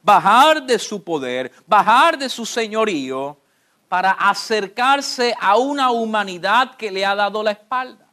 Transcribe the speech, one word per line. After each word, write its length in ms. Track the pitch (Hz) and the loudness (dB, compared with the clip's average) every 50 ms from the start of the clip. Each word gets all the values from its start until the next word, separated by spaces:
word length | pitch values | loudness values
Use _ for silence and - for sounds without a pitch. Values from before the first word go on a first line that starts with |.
| _ | _
bajar 580 | 208 208 175 160 196 214 247 285 311 311 311 | 4 4 6 6 6 6 6 6 6 4 2
de 160 | 269 254 240 | 0 -2 -2
su 260 | 202 - - 214 190 - | -2 -2 -6 -10 -10 -6
poder, 480 | 175 165 143 131 123 123 127 127 123 - _ _ | -6 -6 -6 -4 -4 -4 -6 -6 -8 -10 _ _
bajar 540 | - 214 208 190 208 226 262 311 339 320 277 | 2 2 4 4 4 4 4 4 4 2 0
de 100 | 277 247 | -6 -8
su 160 | - 247 226 | -8 -8 -10
señorío 880 | - - 233 226 208 214 220 220 214 180 143 131 131 131 131 139 143 151 - _ _ _ _ _ _ _ _ _ | -6 -6 -6 -6 -4 -2 -2 -2 0 -2 -4 -6 -6 -6 -6 -6 -8 -10 -14 _ _ _ _ _ _ _ _ _
para 240 | _ 180 180 180 190 | _ -4 0 0 0
acercarse 1200 | - - 185 202 190 - - - 220 214 196 190 - 240 240 262 277 285 277 - - 262 240 240 220 - | 0 2 0 0 0 -2 -4 -4 -4 -4 -4 -6 -4 -2 0 2 2 0 0 -6 -4 -2 -2 -2 -2 -2
a 160 | - 190 208 | 0 2 2
una 320 | 233 262 277 285 285 262 254 | 2 2 0 -2 -2 0 0
humanidad 840 | 240 233 226 220 214 208 202 196 180 175 165 190 214 247 262 247 - | 0 -2 -2 -2 -2 -4 -4 -4 -8 -6 -2 0 2 2 2 0 -4
que 160 | - 220 202 | -10 -10 -8
le 120 | 190 190 196 | -6 -4 -2
ha 120 | 196 202 | -2 0
dado 260 | 202 208 202 196 214 | 0 -2 -2 -2 -2
la 80 | 214 214 | -2 -4
espalda? 560 | 208 208 _ _ 262 254 262 254 226 _ _ _ | -4 -4 _ _ -8 -8 -8 -8 -14 _ _ _